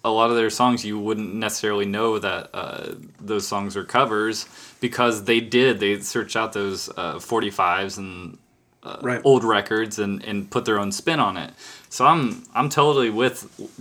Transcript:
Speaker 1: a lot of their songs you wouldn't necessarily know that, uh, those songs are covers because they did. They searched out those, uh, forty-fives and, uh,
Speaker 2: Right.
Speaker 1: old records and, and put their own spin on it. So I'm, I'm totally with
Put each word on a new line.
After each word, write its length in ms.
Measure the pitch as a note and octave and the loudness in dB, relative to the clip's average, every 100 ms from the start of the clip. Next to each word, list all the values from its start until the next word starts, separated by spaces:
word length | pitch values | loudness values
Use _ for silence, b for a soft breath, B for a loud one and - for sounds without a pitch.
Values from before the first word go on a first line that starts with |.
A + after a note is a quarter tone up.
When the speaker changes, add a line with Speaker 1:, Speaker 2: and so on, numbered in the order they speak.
| A2+ | -2
Speaker 1:
a 40 | |
lot 180 | A2 A#2 | 2 4
of 60 | A#2 | 4
their 140 | A2 | 2
songs 340 | A2 B2 A#2 G#2+ | 4 2 2 -2
you 120 | G#2+ | -4
wouldn't 340 | G#2 G#2+ G2+ | -2 -4 -4
necessarily 520 | G#2+ G#2+ - G#2+ G#2 G2+ | -4 -4 -2 -2 0 0
know 340 | G#2 A2+ G#2+ | 0 0 0
that, 300 | F#2+ F2+ - | -2 -4 -8
uh, 400 | F2+ - - - - - - | -10 -10 -8 -10 -12 -18 -14
those 240 | G2+ G#2 G2 | -4 -4 -2
songs 280 | G#2 G2 G2 | -4 -4 -6
are 60 | F2 | 0
covers 600 | B2+ C3 G#2+ A2 A2 - B B B | 2 2 2 -2 -4 -8 B B B
because 420 | B2 B2 A#2+ G#2+ G2+ | -4 2 2 2 2
they 140 | A#2 | 2
did. 380 | A2+ B2 C3 G#2+ | 4 4 4 4
They 200 | G2+ G2+ | 0 0
searched 340 | G2+ A#2+ G2+ A2+ | -2 -4 -2 -2
out 160 | A2 | -2
those, 360 | G#2 G2+ F#2 - - | -2 -4 -4 -8 -8
uh, 220 | E2+ F#2 | -6 -6
forty-fives 800 | - A2+ G#2 F#2+ F2+ F2+ G2 G2 | -2 -2 -2 -2 -2 0 -4 -8
and, 400 | F#2+ F2+ F2+ - _ _ _ _ | -12 -12 -14 -16 _ _ _ _
uh, 140 | - - | -16 -8
Speaker 2:
Right. 200 | B2+ A#2+ C#3 | -4 2 6
Speaker 1:
old 180 | B2+ A2+ | 6 6
records 540 | G#2 G2+ A2 A2 G#2+ | 2 2 0 -2 -2
and, 240 | G2+ G2 A2 | -4 -4 -6
and 240 | G#2 G2 | -8 -4
put 140 | B2 A2+ | -2 0
their 120 | G#2 | 0
own 120 | G2+ | 0
spin 280 | G2 - D#3 | -4 -2 2
on 160 | G#2 F2+ | 0 -2
it. 140 | D2 - B B B | -10 -14 B B B
So 160 | - C3+ | 2 4
I'm, 380 | E3 B2 F2+ - | 4 2 -4 -6
I'm 160 | A2+ C#3+ | -2 0
totally 400 | D3+ D3 C#3 A#2+ | 4 4 4 2
with 380 | G#2+ B2+ - - - G2+ - | 2 0 0 -14 -16 -16 -14